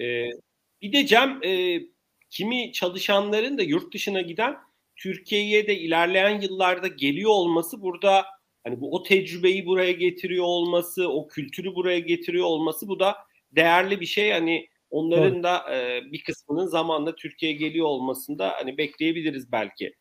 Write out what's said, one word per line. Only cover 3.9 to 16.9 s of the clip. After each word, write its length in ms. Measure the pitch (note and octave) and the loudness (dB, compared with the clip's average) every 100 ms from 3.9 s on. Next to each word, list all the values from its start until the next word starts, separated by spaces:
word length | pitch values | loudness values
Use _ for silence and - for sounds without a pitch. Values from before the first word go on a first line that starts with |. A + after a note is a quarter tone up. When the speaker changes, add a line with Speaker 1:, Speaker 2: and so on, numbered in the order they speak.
Speaker 1:
dışına 260 | G3+ G#3 F#3+ | -8 -4 -4
giden 360 | E3+ E3 A#3+ C#4+ _ _ _ - | -4 -2 -4 -4 _ _ _ -10
Türkiye'ye 720 | F#3+ - - G#3 G#3 G#3 G#3 | -8 -8 -2 -2 2 2 2
de 120 | F#3+ | -2
ilerleyen 600 | D#3+ E3 F3 F#3+ G3+ G#3 | 0 2 4 4 2 0
yıllarda 460 | F#3+ F#3+ F#3 F3+ F#3 | -4 0 2 2 -4
geliyor 440 | - C#3 D3+ G#3+ | -2 -2 2 4
olması 520 | G#3 F3 E3 E3 A3+ | 4 4 2 0 -6
burada, 420 | F#3 F3 G3 F#3+ F#3+ - _ _ | -8 0 4 4 2 -10 _ _
hani 160 | A#2+ B2 | -10 -8
bu, 140 | C#3 | -4
o 80 | D#3+ | -4
tecrübeyi 640 | - F#3+ D#3+ E3+ F#3 F#3+ F3 | 2 2 2 0 2 2 0
buraya 260 | F#3 F#3 | 2 2
getiriyor 520 | F3 F3+ F3+ F3 F3+ | 2 0 -2 -4 -2
olması, 640 | F3 F3 F3 F3 F3 F#3 F3 | 0 0 2 0 0 -2 -2
o 200 | C#3+ D3 | -2 -6
kültürü 460 | D#3 C#3 - F#3 | -10 -10 -8 -6
buraya 240 | F3+ F3+ F3 | -2 0 0
getiriyor 460 | E3 E3+ F3 F3 | 0 -2 -2 0
olması, 440 | F3 D#3 D#3+ D3+ G3 | 0 0 -2 -4 -8
bu 120 | F#3 | 0
da 160 | A2+ - - _ _ | 0 0 -10 _ _
değerli 480 | C#3+ E3 F3 F#3+ G3+ | 4 6 6 4 -2
bir 60 | E3 | -2
şey. 240 | G3+ G#3 | 0 2
Hani 340 | F3+ E3 E3 - _ _ | 2 2 0 -4 _ _
onların 440 | D3+ D#3+ E3+ F#3+ | -4 2 4 4
Speaker 2:
Doğru. 80 | F3 | 4
Speaker 1:
da, 340 | F3 F3 C#3 C3 | 0 0 -2 -4
e, 240 | B2 B2 C3+ | -4 -6 -8
bir 120 | D#3+ | -10
kısmının 420 | - D3+ - D3+ F#3 | -8 -10 -6 -4 0
zamanla 480 | E3 E3 | 0 0